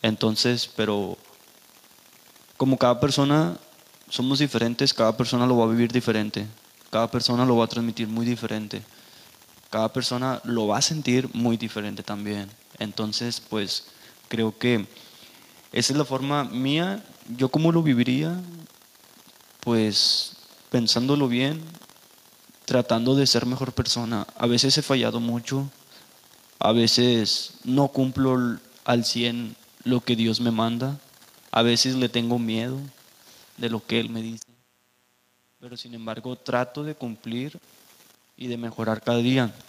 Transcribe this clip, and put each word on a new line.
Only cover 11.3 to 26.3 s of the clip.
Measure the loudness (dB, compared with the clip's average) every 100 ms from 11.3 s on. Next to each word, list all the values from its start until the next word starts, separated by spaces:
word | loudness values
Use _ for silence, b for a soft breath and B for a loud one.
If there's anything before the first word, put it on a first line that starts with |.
muy | -2 0 0
diferente | -4 -6 -8 -8
también. | -10 -8 -6 -6 -8 -16 _ -10
Entonces, | -10 -6 -4 -4 -6 -6
pues, | -6 -6 -4 -6 -10 B B B -8
creo | -2 -2 0
que | 0 0 -2 B B B B B B B B
esa | -2 0
es | 0
la | 0
forma | -2 -2 -2 -2
mía. | -4 -2 0 -2 -6 -10 -20 -14 -2
¿Yo | 0
cómo | 2 4
lo | 4
viviría? | 4 2 2 2 0 -4 -10 -16 -20 -20 -20 _ -20 -20 -20 -20 -20 -10
Pues, | 0 2 2 2 2 0 -4 -12 -20 -20 -2
pensándolo | 0 2 2 2 2 2
bien, | 2 0 -2 -10 -18 -20 -20 -20 -20 -20 _ _ -16 0
tratando | 0 2 0 4 4
de | 4
ser | 2 0
mejor | -4 -4
persona. | -2 -2 -2 -2 -4 -6 -2
A | 0
veces | 2 4 2
he |
fallado | 2 2 2 0
mucho, | -2 -2 -2 -4 -4 -10 -20 B B B -20